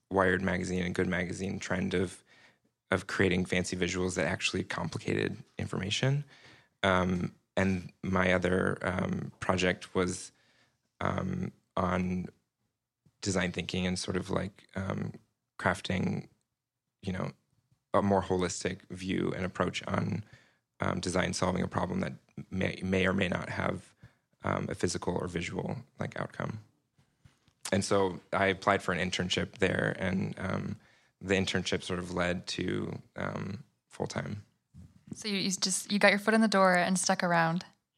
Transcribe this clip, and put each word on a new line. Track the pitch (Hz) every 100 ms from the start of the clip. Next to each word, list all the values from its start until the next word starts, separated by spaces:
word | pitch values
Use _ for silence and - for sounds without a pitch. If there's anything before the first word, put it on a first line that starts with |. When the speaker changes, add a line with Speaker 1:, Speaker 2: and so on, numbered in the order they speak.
| _
Speaker 1:
Wired | 95 92 92
magazine | 95 90 90 90
and | 90
Good | 90 90
magazine | 87 90 92 95 98
trend | - 92 95
of, | 90 92 - _ _ - _ _ _ _
of | 95 -
creating | - 98 90
fancy | 90 92 90 90
visuals | 87 90 92 90
that | 82
actually | 92 - 92
complicated | 95 - 87 - - 52 52 - - -
information. | 95 - 92 - 131 143 143 - - - _ _
Um, | 98 92 90 90 - - _ -
and | 95 92 90 -
my | 95 92 92
other, | 90 90 92 95 -
um, | - 90 90 90 - -
project | - 92 90 90 -
was, | 95 90 90 - - _ _ _ _ _ _
um, | 50 50 50 50 - - _ -
on | 90 92 90 92 87 - _ _ _ _ _ _ _ _
design | - 92 90
thinking | 87 87 92 90
and | 90
sort | - 92
of, | 92
like, | 92 92 - -
um, | 95 95 101 101 - - _ _ -
crafting, | 98 90 - 95 - 101 - _ _ _ _ _ _ _
you | 92
know, | 92 92 - _ _ _ _ _
a | 101
more | 98 98
holistic | 90 92 90 - - - -
view | 90 92 92 90 87
and |
approach | 92 - 90 - -
on, | - 107 101 - - _ _ _ -
um, | 95 92
design | 90 87 87
solving | 90 90 92
a | 90
problem | - - 92
that | - - _ - -
may, | 92 95 87
may | 95 92 92
or |
may | 95 92
not | 87 -
have, | - 92 92 - _ - _ _ _
um, | - 50 -
a |
physical | - 90 90 -
or | 87 87
visual, | 87 87 90 - - - -
like, | - -
outcome. | 50 - 50 110 - _ _ _ _ _ - _ _ _ -
And | 101
so | 98 101 95 85 -
I | - 98
applied | 92 - 98
for | -
an | 87 90
internship | - 90 - 87 -
there, | 92 - - -
and, | 95 92 101 -
um, | 95 101 - 101 - _ _ _
the | 95
internship | 95 95 95 92 95
sort | - 90
of | 90
led | 90 87 90 -
to, | - 92 101 101 - - 50
um, | 50 52 52 - - _ _
full-time. | - - - - 101 - _ _ - - - -
Speaker 2:
So | - 214
you, | 202
you | 190
just, | 180 190 185 -
you | 202
got | 202
your | 202
foot | 202
in | 220
the | 220
door | 202 190
and | 180 185 185
stuck | - 190
around. | 180 170 165 170 - _ _